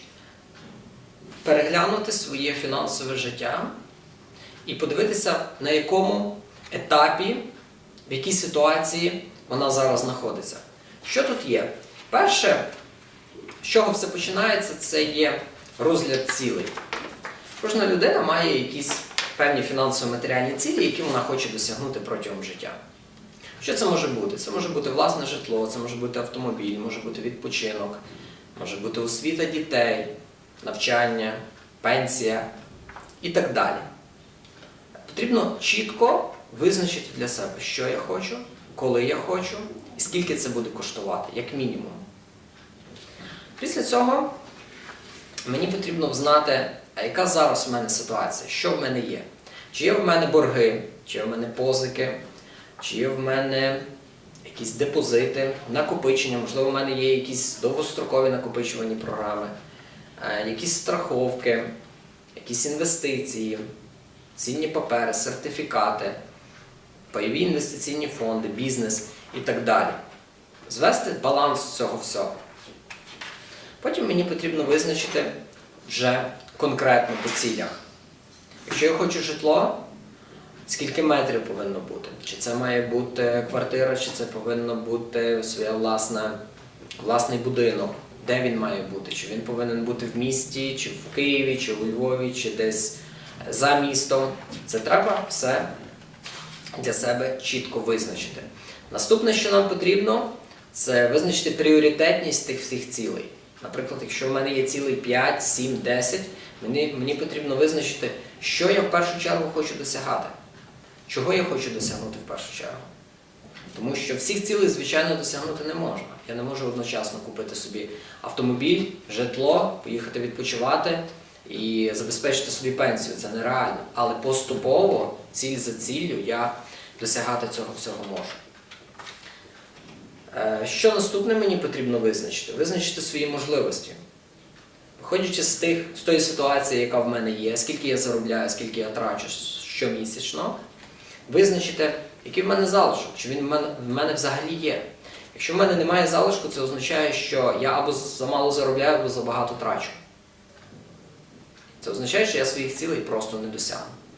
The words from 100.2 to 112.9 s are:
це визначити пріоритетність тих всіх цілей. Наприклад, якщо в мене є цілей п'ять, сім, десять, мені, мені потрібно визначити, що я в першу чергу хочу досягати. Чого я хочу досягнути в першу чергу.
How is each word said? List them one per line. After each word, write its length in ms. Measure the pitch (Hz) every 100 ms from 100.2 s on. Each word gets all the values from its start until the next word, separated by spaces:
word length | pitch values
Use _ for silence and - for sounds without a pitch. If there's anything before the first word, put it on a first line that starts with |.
| - - - - -
це 360 | - - 123 120
визначити 440 | 147 170 - 156
пріоритетність 960 | - 151 156 151 147 156 - 160 - -
тих 140 | 127
всіх 280 | - 127 -
цілей. 360 | - 107 87 - - - -
Наприклад, 360 | 104 127 - 127
якщо 280 | 113 - 131
в 20 |
мене 220 | 135 139
є 100 | 135
цілей 320 | 131 147 139 120
п'ять, 480 | 117 123 - -
сім, 340 | - - 127 117
десять, 440 | 104 123 - - - - - -
мені, 340 | 107 139 151 139
мені 160 | 131
потрібно 420 | 147 151 147 143 131
визначити, 560 | 156 156 135 - 120 - - -
що 280 | - - 180
я 100 | 202
в 100 | -
першу 280 | 175 170 175
чергу 320 | 170 170 156
хочу 220 | 156 147 -
досягати. 520 | 143 - 135 135 - - - - - - - - -
Чого 260 | - 135
я 100 | 185
хочу 260 | 180 135 123
досягнути 480 | 110 - - 110 110 -
в 20 |
першу 300 | - - -
чергу. 200 | - - -